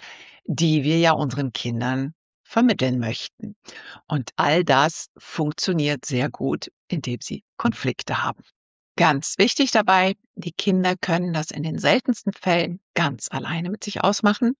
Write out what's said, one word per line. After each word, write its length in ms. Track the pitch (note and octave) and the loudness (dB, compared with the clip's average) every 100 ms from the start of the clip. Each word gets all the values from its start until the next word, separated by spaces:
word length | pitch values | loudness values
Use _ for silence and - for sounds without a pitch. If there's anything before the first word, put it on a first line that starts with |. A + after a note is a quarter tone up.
| - - - - - | -8 -20 -20 -16 -6
die 380 | C#3 E3 D#3 | 0 4 4
wir 160 | C#3 E3 | 4 4
ja 120 | E3 | 4
unseren 400 | - C#3+ A#2+ C3+ | 4 0 -2 -4
Kindern 640 | - A#2+ A#2 B2 C3 C#3 - _ _ | -4 -4 -2 -2 -2 -6 -10 _ _
vermitteln 560 | _ A3+ B3 G#3 C3 B2 | _ 2 4 4 0 0
möchten. 560 | A2+ - - - - - - - - - - | -2 -4 -10 -12 -14 -14 -20 -20 -20 -18 -4
Und 240 | D3+ A#2+ - | -4 -4 -2
all 280 | D#3+ E3 | 2 2
das 460 | E3+ C3+ D#3 - - - | 4 4 4 0 -16 -20
funktioniert 880 | - - D3+ - - E3+ D3 C#3+ - | -12 -4 -2 -2 -2 0 0 -2 -2
sehr 240 | B2+ C3+ | -2 -2
gut, 420 | - C3+ D3+ - _ - | -2 -4 -4 -6 _ -6
indem 320 | E3 - A#2+ | -4 -4 -6
sie 220 | - C#3 _ - | -8 -10 _ -4
Konflikte 680 | - - C3 - - - | -4 -2 -4 -4 -4 -4
haben. 200 | - - - _ _ _ _ - | -4 -6 -14 _ _ _ _ 2
Ganz 420 | E3+ C#3+ - - | 2 2 -2 2
wichtig 340 | B3 - C4+ | 2 4 2
dabei, 440 | A3+ G#3 F#3+ F#3+ G3+ _ - | 2 4 4 4 -2 _ -12
die 160 | D#3+ | -10
Kinder 440 | - - F#3 F3+ F3+ | -4 0 2 2 0
können 340 | - E3+ F3+ | 0 0 0
das 200 | D#3+ D3+ | -2 -4
in 120 | D3+ | -6
den 160 | D#3+ D3 | -4 -2
seltensten 540 | C#3+ A#3 - A3+ G3+ | 2 2 2 -2 -2
Fällen 460 | - F#3+ E3+ F3 F3+ _ - | -4 0 2 0 -6 _ -2
ganz 320 | D#3 A#2+ - | 0 -2 -6
alleine 380 | C3+ C#3 E3 F3 | -6 -4 -4 -4
mit 140 | G#3+ | -6
sich 200 | - - | -6 0
ausmachen, 520 | F#3 G#3 G#3 G#3 A#3 C4+ | 0 2 2 2 0 -2